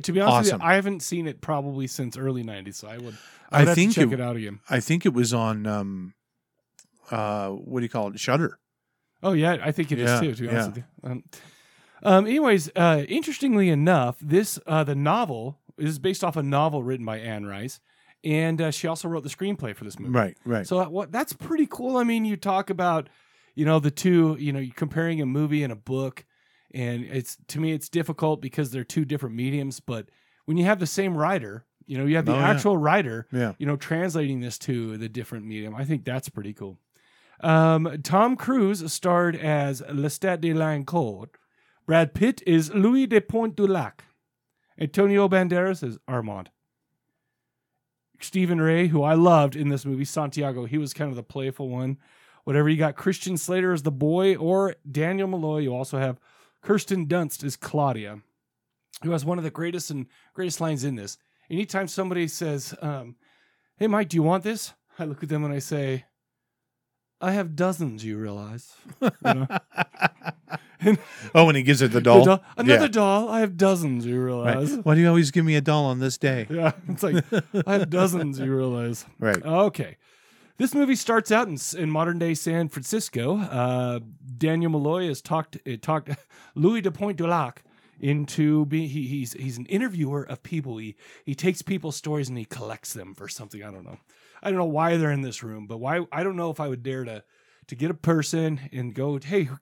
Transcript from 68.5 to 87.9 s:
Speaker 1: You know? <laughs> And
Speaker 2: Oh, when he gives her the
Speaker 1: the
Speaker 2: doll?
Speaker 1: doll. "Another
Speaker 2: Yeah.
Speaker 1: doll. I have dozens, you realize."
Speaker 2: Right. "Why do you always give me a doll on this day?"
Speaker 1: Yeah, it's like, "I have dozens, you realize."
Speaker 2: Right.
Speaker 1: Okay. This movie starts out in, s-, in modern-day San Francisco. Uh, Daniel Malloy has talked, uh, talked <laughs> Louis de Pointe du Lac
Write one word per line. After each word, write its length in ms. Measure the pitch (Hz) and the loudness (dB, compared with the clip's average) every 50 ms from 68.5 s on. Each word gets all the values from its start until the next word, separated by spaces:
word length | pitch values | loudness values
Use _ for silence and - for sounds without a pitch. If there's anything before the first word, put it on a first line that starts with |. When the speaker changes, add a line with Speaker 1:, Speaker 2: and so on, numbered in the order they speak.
| 113 123 - - - _ - - - - | -12 -14 -16 -20 -20 _ -20 -20 -6 -2
Speaker 1:
You 100 | 269 208 - _ - | -2 -2 -2 _ 0
know? 240 | 240 202 131 135 - | 0 2 2 0 -2
<laughs> 60 | - - - _ - - 175 - - - - 156 - _ - 170 - _ _ - 165 - - _ _ - 170 | -4 -6 -8 _ -4 -4 -4 -4 -2 -2 -4 -4 -4 _ -10 -12 -12 _ _ -14 -14 -14 -14 _ _ 0 4
And 140 | 214 214 - - - - - 107 104 - | 4 4 4 0 -6 -18 -18 -8 4 8
Speaker 2:
Oh, 100 | 165 165 | 8 10
when 80 | 160 147 | 10 8
he 80 | 139 | 6
gives 180 | 127 131 143 131 | 6 6 6 6
her 60 | 135 | 4
the 120 | 117 113 120 | 4 4 6
Speaker 1:
the 20 | |
Speaker 2:
doll? 240 | 117 120 117 120 127 | 8 10 12 12 12
Speaker 1:
doll. 180 | 185 190 190 - - - | 10 8 4 2 -4 -4
"Another 280 | - 233 254 247 220 311 | 2 6 8 8 8 6
Speaker 2:
Yeah. 60 | 254 | 4
Speaker 1:
doll. 380 | 214 220 202 196 196 208 226 220 | 4 4 4 4 4 2 2 0
I 120 | 220 226 | 2 2
have 140 | 220 196 180 | 2 0 2
dozens, 480 | 170 196 196 190 175 165 143 127 120 117 | 2 4 4 4 2 0 -2 -2 -2 -2
you 160 | 120 123 127 | -2 -2 0
realize." 520 | 127 127 123 120 117 120 120 131 147 262 | 0 -2 -2 0 0 2 2 2 0 0
Speaker 2:
Right. 120 | 294 247 202 | -2 0 4
"Why 120 | 156 151 | 4 6
do 60 | 160 | 8
you 60 | 170 | 8
always 220 | 170 165 170 160 139 | 8 6 6 4 4
give 160 | - 175 160 | 2 2 2
me 100 | 160 156 | 4 2
a 60 | 147 | 2
doll 240 | 139 156 151 151 143 | 4 4 2 4 2
on 140 | 135 127 127 | 2 0 0
this 180 | 131 135 123 | -2 -2 -2
day?" 300 | - - 139 131 120 107 101 | 0 0 0 0 0 -4 -4
Speaker 1:
Yeah, 220 | 156 170 165 156 - - - | -2 0 2 0 0 0 -6
it's 160 | - 180 - 202 | -8 -4 -2 0
like, 200 | 175 180 165 - - 226 190 - - - 196 156 | 2 2 0 0 0 -2 -2 -2 -2 -4 -2 0
"I 60 | 190 202 | 0 0
have 180 | 196 185 165 | 0 0 0
dozens, 480 | 165 180 190 185 180 175 156 143 135 131 | 2 2 2 2 2 0 -2 -4 -4 -4
you 120 | 135 131 135 | -4 -2 -2
realize." 500 | 131 131 127 123 120 117 120 120 - - - - - | 0 0 -2 -2 -4 -4 -6 -6 -8 -12 -18 -8 -2
Speaker 2:
Right. 260 | 113 110 98 87 - | 2 2 2 2 0
Speaker 1:
Okay. 520 | 156 160 180 208 202 - - 120 82 - - _ _ _ _ _ _ _ _ _ _ _ | 0 2 2 2 2 0 -4 -8 -10 -12 -20 _ _ _ _ _ _ _ _ _ _ _
This 160 | - 254 262 - | -2 -2 0 2
movie 220 | 285 285 262 262 | 2 2 2 2
starts 360 | - - - 233 226 220 - | 0 0 0 2 2 2 2
out 160 | 214 226 247 | 2 2 2
in, 60 | 202 156 | 0 -4
s-, 220 | 131 - - 156 | -6 -8 -8 -6
in 160 | 180 165 156 | -4 -2 0
modern-day 420 | 156 156 165 170 170 170 170 170 160 | 0 0 0 0 0 -2 -2 -2 -2
San 340 | 147 - 170 165 170 170 | -2 -2 -2 0 0 -2
Francisco. 680 | 151 - 143 127 - 214 220 - - - 117 117 139 190 | -2 -6 -8 -6 -4 -4 -4 -4 -4 -4 -2 -2 -2 -2
Uh, 640 | 208 196 - 131 123 123 127 127 127 127 123 120 120 113 - - - - 131 123 120 | -2 -4 -4 -2 -2 0 0 0 0 -2 -2 -4 -6 -8 -12 -18 -20 -16 -16 -6 -2
Daniel 320 | 160 156 160 165 170 165 | -2 0 0 0 0 0
Malloy 360 | 156 147 143 151 165 185 180 | 0 0 0 0 0 -2 -2
has 140 | 165 139 - | -4 -6 -6
talked, 340 | - - 170 160 151 - - - - | -6 -4 -4 -4 -4 -6 -12 -14 -10
uh, 80 | 135 120 107 | -10 -10 -6
talked 300 | - - 156 151 - 147 143 - _ _ _ | -4 -2 -2 -2 -4 -6 -10 -10 _ _ _
<laughs> 220 | - - - - | -20 -20 -10 -2
Louis 260 | 147 151 202 233 226 | 2 2 2 2 2
de 80 | 180 190 | 0 -4
Pointe 280 | 151 - 202 208 190 | -4 -4 -4 -4 -4
du 100 | 151 170 | -2 -2
Lac 360 | 170 175 165 143 120 - - - _ _ _ _ _ | 0 0 0 -2 -4 -8 -14 -20 _ _ _ _ _